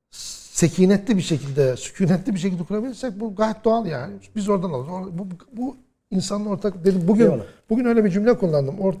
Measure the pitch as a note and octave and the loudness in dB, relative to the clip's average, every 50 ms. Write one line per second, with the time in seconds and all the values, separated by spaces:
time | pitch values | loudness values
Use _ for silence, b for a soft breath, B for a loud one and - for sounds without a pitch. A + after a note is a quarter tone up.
0 | _ _ - - - - - - - - - - E3+ D#3+ - - F#3 F#3 G3+ G3 | _ _ -20 -18 -16 -16 -16 -16 -20 -10 0 2 2 2 4 4 4 4 4 2
1 | G3 - A3 F#3 D3 - E3+ C3 C3+ C#3+ C3+ D3 C#3 B2+ B2 A#2 - - - - | 2 0 0 0 2 0 -2 -2 -2 -4 0 2 2 2 2 -2 -8 -14 -4 -2
2 | G3 D3 F#3 E3+ - C4+ G3+ F3+ D#3+ G3 F3+ E3+ F3 - G3+ G#3+ A3 C4+ A#3+ - | 2 2 2 2 0 -2 -4 -2 -2 -4 -4 -4 -6 -6 -4 -4 -4 -6 -8 -8
3 | - B3+ F#3 G3+ A#3 A3 G3 G3 A3 A3 G#3+ A3 - A3+ A3 A#3 A3+ F3 D3+ B2 | -8 -8 -8 -8 -8 -8 -4 -2 -2 -2 -2 -2 0 2 2 2 0 -2 -4 -6
4 | B2+ F#3+ G3+ G3 - - _ G#3+ G3 G3+ G3+ F#3+ F3 F#3 D3+ B2 B2+ D3+ F3+ F#3+ | -6 -8 -12 -14 -18 -10 _ -6 -2 0 0 0 0 -2 -4 -6 -6 -8 -8 -10
5 | F#3 F#3+ E3+ E3+ G#3 F#3+ F3 - - _ - G#3+ B3 C4+ - - _ _ _ _ | -10 -8 -10 -10 -10 -10 -12 -14 -18 _ -12 -8 -8 -8 -8 -12 _ _ _ _
6 | _ _ - F#3+ - - G3+ G#3 G#3 G#3 G3 F#3+ - G#3 F#3+ F#3 D#3+ G3 F#3 F#3+ | _ _ -4 -2 -2 -2 -4 -4 -4 -4 -4 -2 -2 -4 -4 0 2 2 2 4
7 | E3 F3 A3 G#3+ A#3 G3+ D3 A2+ G2+ B B B B _ A3 B3 B3+ A#3 A#3 A#3 | 4 4 6 6 6 4 4 2 -4 B B B B _ -2 0 2 4 4 4
8 | G#3+ G3+ E3 G3+ G#3 A#3+ A#3+ - G#3 E3+ D#3 D3 C#3 C3+ E3 G3+ G3 F#3+ F#3+ F#3+ | 4 4 2 2 2 2 2 2 2 2 2 2 0 0 -4 -2 -2 -2 -2 -2